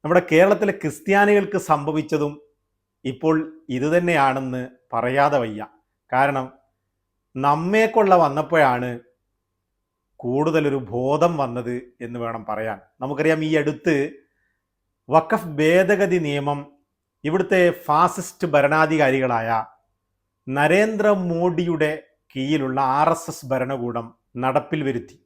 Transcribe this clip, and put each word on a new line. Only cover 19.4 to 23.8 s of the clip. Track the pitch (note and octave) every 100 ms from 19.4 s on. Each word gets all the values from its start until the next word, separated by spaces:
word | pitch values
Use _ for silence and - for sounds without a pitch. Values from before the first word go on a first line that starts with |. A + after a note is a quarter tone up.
| A2+ A2+ A2+ _ _ _ _ _ _ _ -
നരേന്ദ്രമോദിയുടെ | C3+ D3+ F#3 G#3+ A3 G#3 G3 F3 E3+ F3+ E3+ F3 E3 D3+ D#3 _ _ _
കീഴിലുള്ള | C3+ C3+ D#3 C3+ C3 C3
ആർ | C#3 D#3
എസ് | D#3+ -
എസ് | - C3
ഭരണകൂടം | C3 B2+ C3+